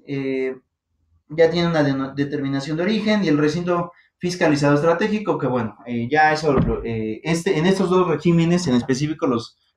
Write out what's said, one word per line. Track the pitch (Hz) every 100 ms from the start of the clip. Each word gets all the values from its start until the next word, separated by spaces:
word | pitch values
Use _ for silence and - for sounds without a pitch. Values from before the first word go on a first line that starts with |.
eh, | - 139 135 131 131 131 _ _ _ _ _ _ _
ya | 156 165
tiene | 175 170
una | 160
de-, | 139 135 135 139
determinación | 143 143 135 139 156 156
de |
origen | 185 214 208 214
y | 165
el | 147
recinto | 147 175 175 175 175 - _ _
fiscalizado | 175 180 165 143 143
estratégico, | 147 165 165 208 214 - 147
que | 131
bueno, | 123 107 - 123
eh, | 120 120
ya | 151 156
eso, | 151 160 131 117 104
eh, | 113 113 110 110
este, | 156 165 196 151
en | 180
estos | 196 180
dos | 185 170
regímenes | 147 175 170 165 175 165
en |
específico, | 123 117 127 151 156 156
los, | 117 - _ _